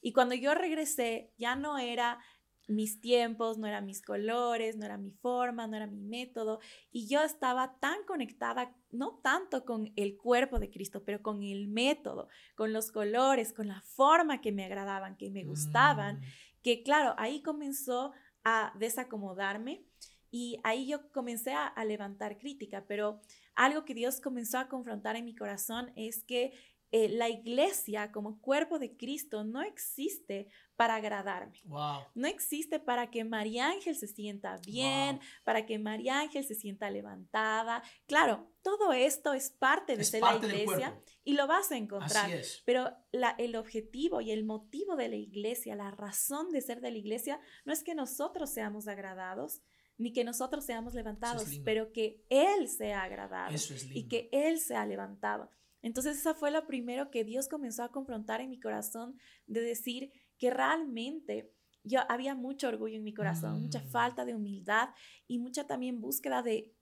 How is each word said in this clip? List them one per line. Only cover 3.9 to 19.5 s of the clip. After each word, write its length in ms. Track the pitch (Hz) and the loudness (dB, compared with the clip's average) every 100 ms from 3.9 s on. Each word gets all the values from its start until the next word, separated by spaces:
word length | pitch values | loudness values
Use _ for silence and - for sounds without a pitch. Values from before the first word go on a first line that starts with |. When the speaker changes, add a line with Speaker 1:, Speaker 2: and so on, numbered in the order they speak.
| 196 | -10
Speaker 1:
colores, 760 | - 202 208 233 240 233 220 226 | -6 -2 0 2 2 2 -2 -4
no 100 | 208 | -8
era 120 | 202 | -8
mi 140 | 196 | -10
forma, 560 | - 247 247 247 233 226 | -6 -2 0 0 -2 -6
no 100 | 214 | -6
era 100 | 214 | -8
mi 140 | 202 | -10
método. 560 | 202 233 247 247 220 220 - - _ | -8 -8 -6 -4 -2 -2 -6 -20 _
Y 160 | 240 214 | -8 2
yo 140 | 277 | 4
estaba 560 | 311 311 262 254 262 262 | 4 2 0 2 0 0
tan 240 | 277 370 392 | -2 -2 -4
conectada, 720 | 349 226 - 233 240 247 - _ | -4 -4 -4 -4 -2 -4 -8 _
no 280 | 233 277 - | -4 -4 -2
tanto 400 | 262 302 381 262 254 | 2 2 0 -4 -2
con 280 | 226 214 - | -4 -4 -2
el 220 | 202 202 | -2 -2
cuerpo 420 | 226 247 262 240 | 4 6 6 2
de 100 | 202 | -2
Cristo, 340 | 185 196 202 202 | -6 -8 -8 -4
pero 160 | 208 | -4
con 220 | 214 208 | -2 -4
el 240 | 202 196 202 | -4 -4 -2
método, 580 | 214 254 294 - - - - - - | 2 2 2 -2 -8 -10 -14 -20 -4
con 180 | 220 | 0
los 180 | 220 214 | 0 -2
colores, 600 | 214 208 226 269 262 220 | -2 0 4 6 6 2
con 140 | - 208 | -4 -6
la 120 | 190 | -6
forma 600 | - - 269 330 320 269 | -14 6 8 10 8 2
que 100 | 226 | 0
me 140 | 202 190 | -2 -4
agradaban, 500 | 196 196 196 190 190 | -4 -2 -4 -6 -10
que 140 | 196 | -8
me 140 | 196 160 | -8 -6
gustaban, 760 | - - 233 277 285 147 143 | -4 2 8 8 8 0 -4
Speaker 2:
Mm. 40 | 135 - - _ | -10 -14 -20 _
Speaker 1:
que 220 | 247 233 | 0 0
claro, 320 | 240 294 269 - | 6 6 6 2
ahí 240 | 220 294 | -2 -2
comenzó 680 | 285 302 285 277 - 247 277 - - _ | -4 -4 -4 -6 -2 -2 -2 -6 -20 _
a 300 | 220 226 214 196 | 2 4 2 -2
desacomodarme 1080 | 220 226 247 220 196 185 196 | -2 -2 -4 -6 -8 -2 -2